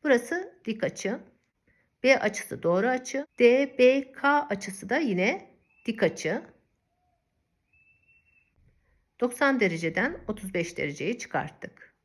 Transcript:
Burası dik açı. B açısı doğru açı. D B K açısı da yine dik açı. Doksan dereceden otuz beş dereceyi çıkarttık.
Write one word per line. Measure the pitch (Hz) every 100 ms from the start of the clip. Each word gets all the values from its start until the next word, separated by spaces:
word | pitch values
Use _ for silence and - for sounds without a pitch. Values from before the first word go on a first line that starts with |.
Burası | 311 247 247 349 370 -
dik | - 220
açı. | - - - 262 - _ _ _ _ _ _ _
B | 254 262
açısı | 208 208 - -
doğru | 170 175 226
açı. | 254 254 269 294 -
D | 240 254 277 -
B | 247 269 277
K | - 277 294 285
açısı | 196 196 190 -
da | 254
yine | 302 180 196 370 - _ _ _ -
dik | 226
açı. | 175 - 156 214 - _ _ _ _ _ _ _ _ _ _ _ _ 1077 1077 1077 1077 1077 1077 1077 _ _ _ _ _ _ _ _
Doksan | 240 240 285 269
dereceden | 202 165 165 175 240 349 -
otuz | 208 190
beş | 180 170 -
dereceyi | 147 147 156 240
çıkarttık. | - 143 151 - - _ - _